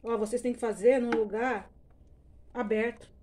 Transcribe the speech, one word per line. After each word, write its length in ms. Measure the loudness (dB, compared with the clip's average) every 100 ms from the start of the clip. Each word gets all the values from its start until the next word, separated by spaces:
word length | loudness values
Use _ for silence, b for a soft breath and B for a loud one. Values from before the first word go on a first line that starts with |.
Ó, 120 | -2 -2
vocês 200 | 0 -2
têm 140 | -2
que 60 | -2
fazer 400 | -4 2 4 4
num 100 | 2 0
lugar 480 | 0 -2 -2 -4 -8 -20 -20 -20 -20 -20 -20 -20 -14
aberto 560 | -8 -2 0 -2 -6 -20 -20